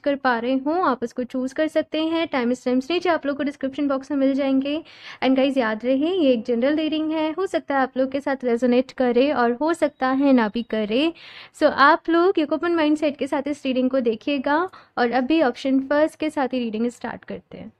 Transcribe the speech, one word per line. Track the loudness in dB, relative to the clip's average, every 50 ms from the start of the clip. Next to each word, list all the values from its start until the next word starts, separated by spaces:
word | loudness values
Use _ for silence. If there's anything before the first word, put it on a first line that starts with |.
| -4
कर | -2 -2
पा | 0 0 0 0 0
रहे | 0 -2 -2
हो, | 0 0 -2 -2 0
आप | 0 0 0 -2 -4
उसको | -6 -6 -8 -8
चूज़ | -6 -4 -6 -6 -4 -2
कर | -2 -2 0
सकते | 0 -2 -2 -2 -4 -2 -2
हैं। | 0 -2 -2 -2 -2
टाइम | -2 -2 0 0 -2
स्टैम्प्स | -2 -2 0 0 0 0 -2
नीचे | -4 -2 0 0
आप | -2 0 -2
लोग | -4 -4
को | -2
डिस्क्रिप्शन | -4 -6 -4 -6 -8 -6 -4 -4 -2 -2
बॉक्स | -2 -4 -4 -4
में | -2 0
मिल | 0 2 2
जाएंगे। | 0 0 0 0 0 0 -2 -6 -6 -8 -12 -20 -20 -20 -20 -8 -2
And | 0 2 2
गाइस, | 2 2 2 2
याद | 0 0 0 -4 -4 -2
रहे, | 0 0 0 0 0
ये | 0 2 4 4
एक | 2 2 0
जनरल | -2 -2 0 2 0 0
रीडिंग | 0 0 -2 -2 -2 -2 -2
है, | -2 -2 -2 -2
हो | -2 -4 -4
सकता | -2 -2 -4 -2 0 0
है | 0
आप | 0 0 0
लोग | -2 -2 -2
के | -2 -4
साथ | -4 -4 -4 -2 -2
रेजोनेट | -2 0 2 2 2 2 2 2 0
करे | -4 -2 0 2 4 2 2 2
और | 2 2 0 0 0 0
हो | 0 -2 0
सकता | 0 -2 -2 -2 _ -2 0 0 2
है | 4 6
ना | 6 4 4 2 -2
भी | -6 -6 -4
करे। | -4 -4 -2 0 0 0 0 0 -2 -6 -16 -20 -20 -20 -20 -20 _
So, | 2 2 2
आप | 4 6 6 6 6 4 2 0
लोग | 2 4 4 4 2 0
एक | 0 0
ओपन | -2 -2 0 0 0
माइंडसेट | 2 2 2 2 2 0 -2 -2
के | -4 -4
साथ | -4 -4 -4 -2 -4
इस | -6 -4 -4
रीडिंग | -2 0 0 0 0
को | 0 0
देखिएगा। | 0 0 -2 -2 -2 -4 -4 -2 0 0 0 0 0 -4 -8 -16 -20 _ _ -2
और | 0 0
अभी | 0 0 0 2 2 2
ऑप्शन | 2 2 0 -2 -2 0 0 0 0 0
फर्स्ट | 2 2 2 0 -2 -6
के | -6 -4
साथ | -2 -2 -4 -2
ही | -2 -4
रीडिंग | -4 -4 -4 -4 -4 -4
स्टार्ट | -6 -8 -12 -12 -12 -12 -14
करते | -14 -16 -16 -14 _ -18 -18
हैं। | -18 -18 -20